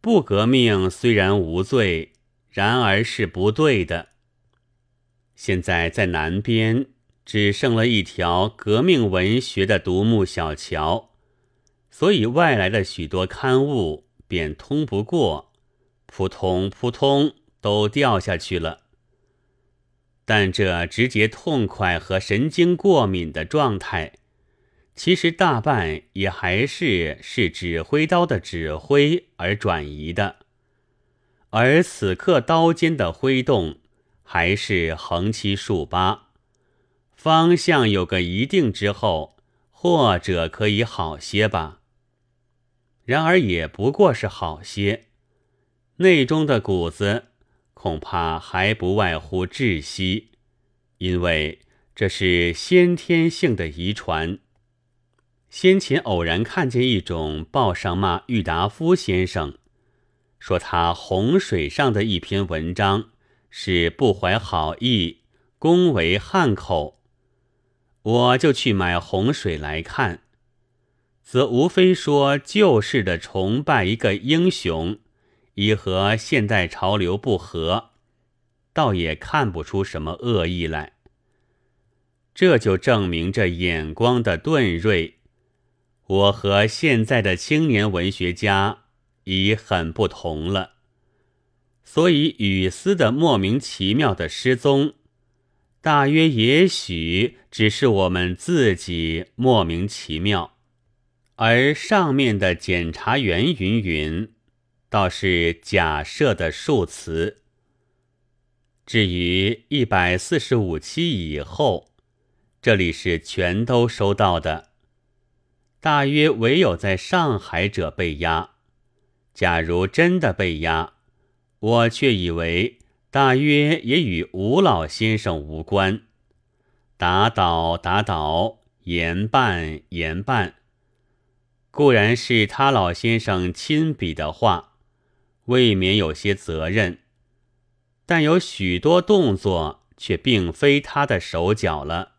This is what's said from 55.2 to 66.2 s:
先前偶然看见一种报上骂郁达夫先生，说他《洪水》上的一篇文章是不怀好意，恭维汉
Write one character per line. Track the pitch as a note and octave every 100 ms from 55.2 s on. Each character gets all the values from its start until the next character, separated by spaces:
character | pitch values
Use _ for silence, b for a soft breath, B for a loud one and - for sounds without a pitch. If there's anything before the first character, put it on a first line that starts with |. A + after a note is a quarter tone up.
| _ _ _
先 | - F#3 F#3+
前 | - C#3
偶 | B2 F#2
然 | E2+ E2
看 | F2 - C3+
见 | A#2+
一 | B2+ G#2+
种 | - E2+ D#2 D2+
报 | D#2 C#3+ A2+
上 | F2 G2 F2
骂 | G2 F2 -
郁 | A#2
达 | E2+ D#2+ G2
夫 | - E3
先 | F3+ - F#2 F2+
生， | - D2 C#2 _ _ _ _ _ _ _ _
说 | - F2+
他 | - F2+ E2+
《洪 | E2+ - F#2+ A2 F3+
水》 | - F#2+ D2
上 | - C#3+
的 | G#2
一 | A2 F#2
篇 | - G2 F#2+
文 | E2 D#2+
章 | F2+ G2+ G2 A2 _ _ _ _
是 | - - F2+ E2+
不 | - C3
怀 | F#2+ F2+ G#2
好 | - F2 D#2 E2
意， | B2 A#2 E2+ - _ _ _ _
恭 | D#3 F3 F3+
维 | A#2+ E2
汉 | F#2+